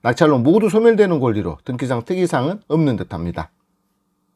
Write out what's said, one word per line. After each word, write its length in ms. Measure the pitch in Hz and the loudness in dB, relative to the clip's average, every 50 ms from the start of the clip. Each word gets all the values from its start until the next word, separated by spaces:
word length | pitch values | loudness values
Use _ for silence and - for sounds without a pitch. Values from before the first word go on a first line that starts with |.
| - | -4
낙찰로 360 | 120 123 - 165 151 147 127 | -2 0 2 2 4 4 2
모두 300 | 117 143 175 214 214 208 | 2 4 2 2 2 2
소멸되는 520 | 165 220 226 233 226 202 208 190 170 147 | 0 2 4 4 4 4 2 2 2 0
권리로 380 | 131 120 104 104 92 87 76 - _ | 0 0 -2 -2 -4 -6 -8 -10 _
등기상 400 | - 123 120 139 127 131 117 117 | -10 -8 -6 -4 -4 -4 -6 -4
특이사항은 580 | - 185 185 185 175 - 135 123 151 190 208 _ | -6 -4 -2 -2 0 0 -2 -2 -2 -4 -6 _
없는 300 | - 147 160 160 143 117 | -4 -2 0 0 0 0
듯합니다. 540 | 92 92 - - 85 85 87 85 - 80 - _ _ _ _ _ _ _ _ _ _ _ _ _ _ _ _ _ | -2 -6 -8 -10 -8 -8 -8 -8 -8 -10 -12 _ _ _ _ _ _ _ _ _ _ _ _ _ _ _ _ _